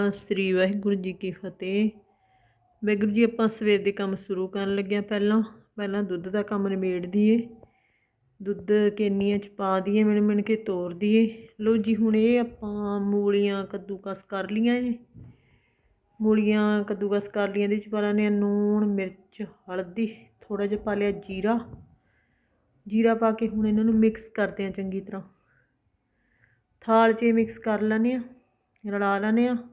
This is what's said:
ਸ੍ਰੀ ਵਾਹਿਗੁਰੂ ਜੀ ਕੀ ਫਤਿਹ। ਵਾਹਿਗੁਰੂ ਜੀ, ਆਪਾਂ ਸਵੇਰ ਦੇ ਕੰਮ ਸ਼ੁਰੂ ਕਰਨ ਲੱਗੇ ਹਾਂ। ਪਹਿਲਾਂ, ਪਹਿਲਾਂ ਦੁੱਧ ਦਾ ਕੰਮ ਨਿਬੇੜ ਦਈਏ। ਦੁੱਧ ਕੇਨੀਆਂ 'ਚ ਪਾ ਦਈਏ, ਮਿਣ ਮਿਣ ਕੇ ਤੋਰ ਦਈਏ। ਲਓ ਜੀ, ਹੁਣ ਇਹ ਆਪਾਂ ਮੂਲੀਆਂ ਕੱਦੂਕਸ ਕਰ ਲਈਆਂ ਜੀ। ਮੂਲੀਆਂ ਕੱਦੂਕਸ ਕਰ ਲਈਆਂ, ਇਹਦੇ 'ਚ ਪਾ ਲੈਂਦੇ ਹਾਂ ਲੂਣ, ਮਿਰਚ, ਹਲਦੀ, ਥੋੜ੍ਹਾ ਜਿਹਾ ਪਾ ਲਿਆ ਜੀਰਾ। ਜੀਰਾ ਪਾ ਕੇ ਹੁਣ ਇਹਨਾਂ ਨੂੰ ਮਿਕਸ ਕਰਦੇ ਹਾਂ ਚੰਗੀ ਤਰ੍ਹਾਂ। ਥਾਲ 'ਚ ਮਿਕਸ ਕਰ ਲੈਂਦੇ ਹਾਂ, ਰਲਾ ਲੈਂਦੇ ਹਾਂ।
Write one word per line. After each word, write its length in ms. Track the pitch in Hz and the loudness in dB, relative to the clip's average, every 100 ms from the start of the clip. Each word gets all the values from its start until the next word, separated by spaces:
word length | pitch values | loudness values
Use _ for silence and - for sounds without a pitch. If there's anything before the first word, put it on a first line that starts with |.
| 202 | 0
ਸ੍ਰੀ 420 | 202 - 196 190 | -2 -4 -2 0
ਵਾਹਿਗੁਰੂ 420 | 185 190 202 202 | 2 2 0 -2
ਜੀ 180 | 196 185 | -2 -4
ਕੀ 180 | 180 185 | -8 -8
ਫਤਿਹ। 600 | 175 190 - 185 202 214 - _ _ _ _ _ _ _ _ | -8 -12 -10 -4 0 0 -2 _ _ _ _ _ _ _ _
ਵਾਹਿਗੁਰੂ 260 | 208 208 214 | -2 0 0
ਜੀ, 120 | 208 | 2
ਆਪਾਂ 260 | 233 233 220 | 2 2 -2
ਸਵੇਰ 340 | 220 208 202 | 0 2 2
ਦੇ 100 | 196 | 0
ਕੰਮ 240 | 202 196 190 | -2 -4 -6
ਸ਼ੁਰੂ 320 | - 185 185 | -6 -6 -4
ਕਰਨ 260 | 196 196 | -4 -2
ਲੱਗੇ 220 | 196 190 208 | -2 -2 -4
ਹਾਂ। 60 | |
ਪਹਿਲਾਂ, 400 | 202 208 208 220 214 - _ - | -4 -2 2 2 0 -6 _ -10
ਪਹਿਲਾਂ 260 | 202 202 | -6 -4
ਦੁੱਧ 260 | 196 180 180 | -4 -6 -4
ਦਾ 140 | 208 | -6
ਕੰਮ 260 | 202 208 196 | -4 -2 -2
ਨਿਬੇੜ 380 | 190 185 180 175 | -2 -2 -4 -2
ਦਈਏ। 420 | 202 214 233 233 - - _ _ _ _ _ _ - | 2 4 2 0 -12 -20 _ _ _ _ _ _ -12
ਦੁੱਧ 300 | 196 202 180 214 208 208 | -8 -6 0 2 2 2
ਕੇਨੀਆਂ 420 | 208 196 202 202 | 0 2 0 0
'ਚ 100 | 202 | -4
ਪਾ 320 | - 196 190 | -6 0 0
ਦਈਏ, 220 | 185 208 | 2 4
ਮਿਣ 180 | 214 208 | 4 4
ਮਿਣ 220 | 208 208 | 4 2
ਕੇ 140 | 208 220 | 0 -2
ਤੋਰ 380 | 220 180 180 | -2 -4 -4
ਦਈਏ। 540 | 175 208 220 226 - - - | -2 2 4 4 0 -16 -4
ਲਓ 160 | 214 226 | 0 2
ਜੀ, 200 | 208 214 | 2 2
ਹੁਣ 200 | 220 214 | 2 4
ਇਹ 240 | 226 240 | 4 4
ਆਪਾਂ 600 | 233 - 208 208 208 202 | 0 -6 -10 -6 -4 -2
ਮੂਲੀਆਂ 680 | 202 202 202 202 202 196 190 | 0 0 2 2 2 -2 -6
ਕੱਦੂਕਸ 560 | 196 185 190 196 190 - | -10 -10 -12 -10 -12 -8
ਕਰ 220 | 196 190 | -8 -4
ਲਈਆਂ 320 | 214 233 247 | 0 2 2
ਜੀ। 160 | 247 233 - - - - _ _ _ _ _ _ _ - | -2 -6 -10 -20 -20 -20 _ _ _ _ _ _ _ -2
ਮੂਲੀਆਂ 640 | 214 214 214 214 208 208 | 2 4 4 2 2 0
ਕੱਦੂਕਸ 440 | 208 196 202 208 202 | -2 -4 -2 -2 -2
ਕਰ 200 | 208 202 | -2 -2
ਲਈਆਂ, 160 | 202 | 0
ਇਹਦੇ 120 | 202 208 | -2 -2
'ਚ 120 | 208 | -2
ਪਾ 120 | 214 | -2
ਲੈਂਦੇ 240 | 208 208 | 0 2
ਹਾਂ 60 | 208 | 2
ਲੂਣ, 560 | 208 202 208 208 208 208 | 2 2 2 2 2 0
ਮਿਰਚ, 560 | 196 185 185 _ - | 0 -4 -10 _ -14
ਹਲਦੀ, 720 | 208 - - 185 180 196 220 - - _ | -14 -14 -10 -8 -6 -4 -4 -6 -20 _
ਥੋੜ੍ਹਾ 260 | - 202 202 | -10 -4 -2
ਜਿਹਾ 160 | 208 | -4
ਪਾ 120 | 214 | -4
ਲਿਆ 160 | 202 202 | -2 -2
ਜੀਰਾ। 480 | 202 - 190 202 233 - - - _ _ _ _ _ _ _ _ _ 202 | -2 -8 -4 0 -2 -4 -14 -20 _ _ _ _ _ _ _ _ _ -4
ਜੀਰਾ 260 | 214 226 | 2 2
ਪਾ 180 | 226 226 | 4 2
ਕੇ 160 | 220 226 | 0 -2
ਹੁਣ 180 | 220 214 | 0 0
ਇਹਨਾਂ 180 | 214 | 2
ਨੂੰ 100 | 220 | 2
ਮਿਕਸ 340 | 220 220 220 - | 4 4 2 -6
ਕਰਦੇ 300 | - 196 180 | -4 -4 -4
ਹਾਂ 60 | 196 | -6
ਚੰਗੀ 300 | 190 190 190 | -6 -6 -8
ਤਰ੍ਹਾਂ। 220 | 190 196 - _ _ _ _ _ _ _ _ _ _ _ _ _ _ _ | -8 -12 -14 _ _ _ _ _ _ _ _ _ _ _ _ _ _ _
ਥਾਲ 320 | - 226 226 | 2 6 6
'ਚ 120 | 220 | 4
ਮਿਕਸ 340 | 240 226 220 - | 2 2 0 -2
ਕਰ 220 | 226 208 | -4 -2
ਲੈਂਦੇ 320 | 214 220 233 | 0 0 0
ਹਾਂ, 80 | 254 240 - _ _ _ _ | -2 -6 -16 _ _ _ _
ਰਲਾ 340 | 208 202 202 196 | -8 -2 0 0
ਲੈਂਦੇ 300 | 214 226 247 | 2 2 2
ਹਾਂ। 80 | 240 - | 0 -6